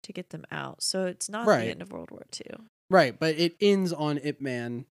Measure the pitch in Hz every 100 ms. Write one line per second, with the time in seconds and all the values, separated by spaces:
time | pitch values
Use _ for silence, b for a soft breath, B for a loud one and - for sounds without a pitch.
0 | - 185 180 160 - 156 135 - - 190
1 | 185 180 - 214 233 147 113 - 190 85
2 | 82 - - - - - - _ - 185
3 | 135 - 160 151 170 - 202 196 185 151
4 | 151 147 143 143 135 123 120 120 -